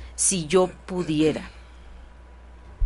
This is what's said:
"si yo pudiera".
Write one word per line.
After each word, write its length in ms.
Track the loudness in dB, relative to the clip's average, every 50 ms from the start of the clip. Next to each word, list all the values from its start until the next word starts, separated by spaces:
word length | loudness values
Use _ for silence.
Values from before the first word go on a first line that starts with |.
| -16 -12 -6
"si 320 | -2 0 0 0 -2 -2 2
yo 220 | 4 4 4 4 0 -8 -12
pudiera". 600 | -8 -6 -4 -2 0 2 4 4 4 2 0 -6 -12 -16 -18 -20 -20 -20 -20 -20 -20 -18 -18 -20 -20 -20 -20 -20 -20 -20 -20 -20 -20 -20 -20 -20 -12 -4 0 0